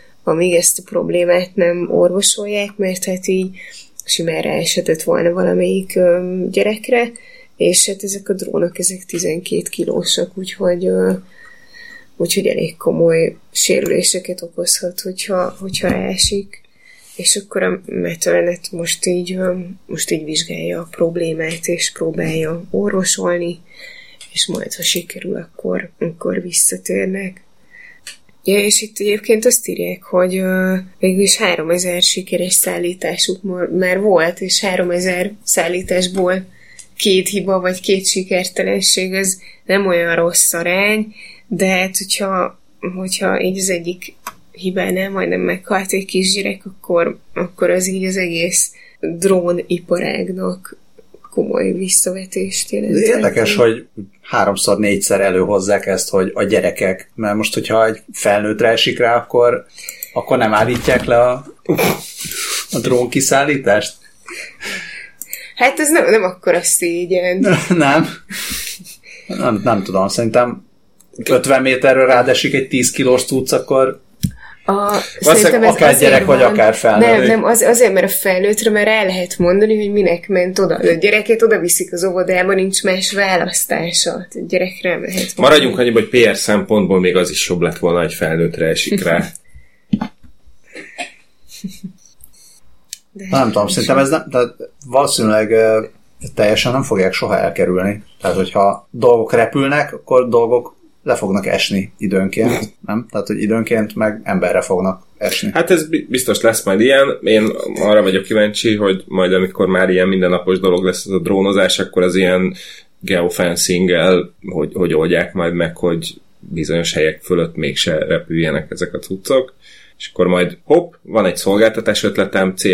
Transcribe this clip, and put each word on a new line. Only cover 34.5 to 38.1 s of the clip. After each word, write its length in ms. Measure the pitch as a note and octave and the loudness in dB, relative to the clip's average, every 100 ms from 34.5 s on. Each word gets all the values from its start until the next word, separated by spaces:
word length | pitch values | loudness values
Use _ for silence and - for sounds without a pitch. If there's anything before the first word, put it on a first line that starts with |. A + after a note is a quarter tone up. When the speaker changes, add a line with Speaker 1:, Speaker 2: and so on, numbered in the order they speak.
| - | -2
Speaker 1:
háromezer 720 | G3+ F#3 F3+ F3 F#3 F3+ F#3+ - | 0 -2 0 0 -2 -2 -4 -6
szállításból 1040 | - - E3+ F3+ F#3 F#3 F#3 F#3 F3+ F#3+ F#3 - - - - - | -4 -2 0 -2 -2 -2 0 0 0 0 -6 -16 -20 -20 -16 -2
két 300 | A3 F#3+ F#3 | 2 2 2
hiba 320 | G3+ F3+ F#3+ | -2 -2 -2
vagy 220 | F3+ F#3 | -2 -4
két 240 | - F#3+ | -2 0
sikertelenség, 1080 | F#3+ | 0